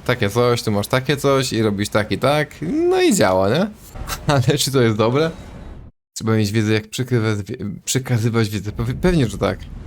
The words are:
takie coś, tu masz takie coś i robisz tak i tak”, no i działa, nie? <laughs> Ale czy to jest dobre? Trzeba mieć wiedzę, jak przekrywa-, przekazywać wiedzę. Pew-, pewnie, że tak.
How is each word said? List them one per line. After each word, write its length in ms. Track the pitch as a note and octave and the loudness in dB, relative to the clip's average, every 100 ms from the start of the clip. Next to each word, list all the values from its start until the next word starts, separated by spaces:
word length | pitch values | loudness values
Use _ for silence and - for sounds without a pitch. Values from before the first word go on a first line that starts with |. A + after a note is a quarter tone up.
| - | -2
takie 240 | A#2+ G2+ | 0 0
coś, 340 | A#2 B2 A#2+ | 2 2 2
tu 80 | - | 0
masz 160 | G2+ G2+ | -2 0
takie 300 | C3 C3 C#3 | 0 0 0
coś 360 | C#3 C3+ B2+ | 2 2 2
i 80 | A2 | 0
robisz 280 | A2 G2 G#2 | 0 0 0
tak 220 | A2 G#2 | -2 -2
i 60 | F#2 | 0
tak”, 380 | B2+ D3+ D3 - D#3 D4+ F4 | 2 0 -2 -6 -4 0 2
no 120 | F#4 | 2
i 120 | F4+ | 2
działa, 360 | G3+ G2 F#2 G2 | 4 4 4 4
nie? 180 | C#3+ G#3 - - - | 2 -2 -6 -16 -14
<laughs> 280 | - - - | -10 -8 0
Ale 300 | C#3+ C#3+ C#3 | 2 2 0
czy 140 | C3+ | 2
to 100 | C3 | 2
jest 160 | A#2 G#2+ | 2 4
dobre? 340 | A2 C3+ D#3+ - - - - - - _ _ - | 2 2 0 -4 -14 -18 -16 -18 -20 _ _ -6
Trzeba 180 | A2 A2 | 0 2
mieć 160 | G#2 | 2
wiedzę, 220 | A2 G#2+ | 2 2
jak 160 | A2 G#2 | 0 -2
przekrywa-, 540 | - B2+ A#2+ A2 G#2 G2 - G2+ - - | -6 0 0 2 -2 -4 -8 -8 -8 -4
przekazywać 640 | B2+ C3 A#2+ A#2 A2+ G#2+ | -4 0 0 2 2 0
wiedzę. 220 | G#2 G#2 | -2 -6
Pew-, 240 | - A#2 C3 | -6 -4 0
pewnie, 260 | F3+ E3+ A2 | 2 2 0
że 100 | - | 0
tak. 220 | G2 F#2+ - - | -2 -2 -8 -14